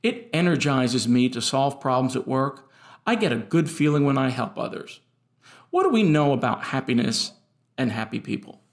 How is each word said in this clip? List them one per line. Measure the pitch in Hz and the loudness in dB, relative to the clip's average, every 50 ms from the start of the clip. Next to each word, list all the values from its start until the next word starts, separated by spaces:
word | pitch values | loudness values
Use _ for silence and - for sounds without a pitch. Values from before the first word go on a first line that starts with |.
| - | 0
It | 226 - - - - - | -2 -2 -2 -8 -6 -2
energizes | 160 175 180 156 135 - 147 139 131 127 120 120 127 110 117 | 0 2 2 2 2 2 2 2 2 2 2 0 0 2 2
me | 120 123 123 127 | 4 4 4 2
to | 127 120 113 | 0 -2 -4
solve | - - 135 135 143 139 - | -2 0 0 0 0 -2 -2
problems | - 135 127 127 131 127 131 | -2 0 0 2 0 0 -2
at | 131 127 - | -4 -4 -2
work. | 131 131 135 143 139 - - _ _ - - - - - _ | -2 0 0 -2 -4 -10 -20 _ _ -20 -20 -20 -20 -8 _
I | - 240 | -2 0
get | 226 214 165 120 | 0 2 0 0
a | 104 110 - - | -2 -4 0 0
good | 165 156 151 | 2 2 0
feeling | - - 147 151 147 147 143 | 0 0 0 2 2 2 2
when | 139 139 | 2 2
I | 135 135 131 | 2 0 0
help | 120 120 117 104 - | 0 -2 -6 -6 -6
others. | - 120 117 - - - - - - _ _ _ _ _ _ _ _ _ - - - - _ | -8 -8 -8 -8 -10 -14 -14 -18 -20 _ _ _ _ _ _ _ _ _ -20 -20 -20 -18 _
What | - 359 381 | 0 2 2
do | 381 | 4
we | 262 226 214 | 4 4 4
know | 175 151 151 151 143 139 | 4 4 4 4 2 2
about | 120 - 120 113 - - | 2 0 -2 -2 -2 -6
happiness | - - 135 - - 127 120 131 135 113 - - - - _ _ _ _ _ _ _ _ | -6 -6 -4 -2 0 0 0 0 0 -2 -2 -4 -6 -8 _ _ _ _ _ _ _ _
and | - 131 117 | -4 -4 -4
happy | 101 113 110 107 - 120 | -2 -4 -8 -6 -8 -10
people? | - - - - - - - _ _ _ | -6 -6 -8 -8 -8 -14 -20 _ _ _